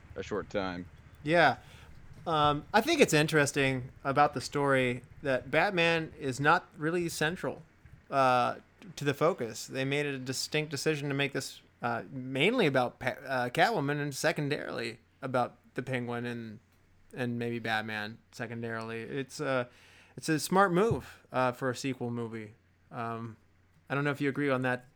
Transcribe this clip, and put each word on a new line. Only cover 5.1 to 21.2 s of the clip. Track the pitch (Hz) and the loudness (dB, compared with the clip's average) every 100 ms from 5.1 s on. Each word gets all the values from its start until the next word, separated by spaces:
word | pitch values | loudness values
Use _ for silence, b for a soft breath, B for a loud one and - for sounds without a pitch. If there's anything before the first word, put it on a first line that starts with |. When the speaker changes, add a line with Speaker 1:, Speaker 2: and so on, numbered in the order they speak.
| - | -8
Speaker 2:
that | 143 127 131 | -2 -2 0
Batman | 147 190 185 170 165 160 - | 2 2 4 2 2 -2 -6
is | 139 127 | -6 0
not | 147 170 - - | 4 4 2 -6
really | 156 180 170 | -2 0 -2
central, | - 156 185 139 - - _ - - - | 0 -2 0 -4 -6 -12 _ -20 -20 -2
uh, | 139 131 123 120 113 - _ 196 - | 4 6 6 4 0 -10 _ -16 -4
to | 143 | 0
the | |
focus. | 131 151 190 117 104 - | 4 4 4 -2 -6 -6
They | 131 135 | -2 2
made | 143 147 | 2 2
a | 139 | -2
distinct | 127 131 - 151 156 | -4 -4 0 0 -2
decision | 143 - 151 143 | -2 0 0 0
to | 139 | 0
make | 139 | 0
this, | 139 - - - _ | -2 -6 -10 -20 _
uh, | 120 113 95 | -4 -2 -4
mainly | 135 127 131 165 254 170 | -10 -6 0 2 4 4
about | 135 120 - | 4 0 -2
Pa-, | 131 - 131 | -6 -6 -4
uh, | 131 123 | -2 -2
Catwoman | 156 180 220 139 147 | 2 2 2 0 -2
and | 147 | -4
secondarily | 135 156 165 147 143 - - 117 110 _ _ | -2 -2 0 -2 -4 -6 -6 -6 -8 _ _
about | 135 127 117 - _ - | -4 -2 -2 -4 _ -10
the | |
Penguin | 127 131 120 120 120 | -4 -4 -4 -6 -6
and, | 120 113 104 _ _ _ _ _ 180 | -8 -10 -16 _ _ _ _ _ -6
and | 123 120 | -4 -2
maybe | 120 120 | -2 -4
Batman | 113 110 110 107 104 117 _ | 0 -2 -2 -4 -6 -10 _
secondarily. | - 117 117 117 113 113 113 | -10 -10 -8 -6 -6 -6 -8
It's | 113 139 135 - | -8 -6 -8 -6
a, | 143 131 123 b b b b b | -2 0 -2 b b b b b
it's | - | -2
a | 160 | 0
smart | - 185 196 | 2 4 4
move, | 175 226 156 120 - | 4 2 0 -6 -18